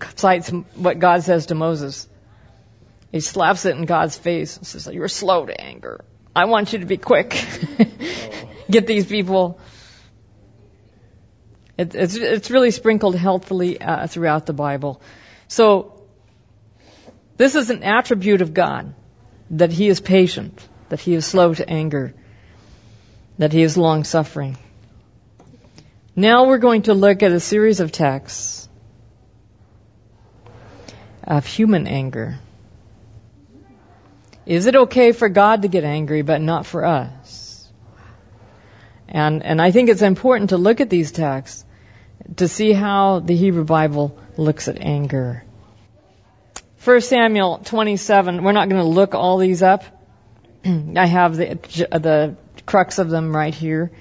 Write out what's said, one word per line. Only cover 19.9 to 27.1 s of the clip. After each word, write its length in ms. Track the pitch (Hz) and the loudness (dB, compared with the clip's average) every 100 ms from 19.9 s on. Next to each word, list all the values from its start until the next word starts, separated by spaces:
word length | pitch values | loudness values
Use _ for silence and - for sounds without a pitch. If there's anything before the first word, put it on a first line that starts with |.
| 185 | 0
patient, 640 | - 190 180 - 104 - - - - | 2 2 2 0 -12 -16 -20 -20 -10
that 120 | 151 | -8
he 140 | - | -2
is 120 | 165 151 | -2 0
slow 260 | 190 170 | 2 2
to 160 | 160 - | 2 -4
anger, 460 | 160 156 147 131 - - - _ _ _ - _ - _ - _ - | -6 -4 -4 -6 -12 -20 -20 _ _ _ -20 _ -20 _ -20 _ -4
that 140 | 151 | 0
he 100 | 160 | 2
is 140 | 160 165 | 2 2
long-suffering. 800 | 160 156 147 165 147 151 139 131 - _ _ _ _ _ _ _ _ _ _ _ - _ _ | 2 0 0 -2 -2 -6 -10 -10 -16 _ _ _ _ _ _ _ _ _ _ _ -20 _ _
Now 320 | - 208 240 262 | 0 4 6 6
we're 120 | 262 | 4
going 240 | 240 220 | 4 2
to 120 | 220 | 2
look 300 | 202 202 | 4 4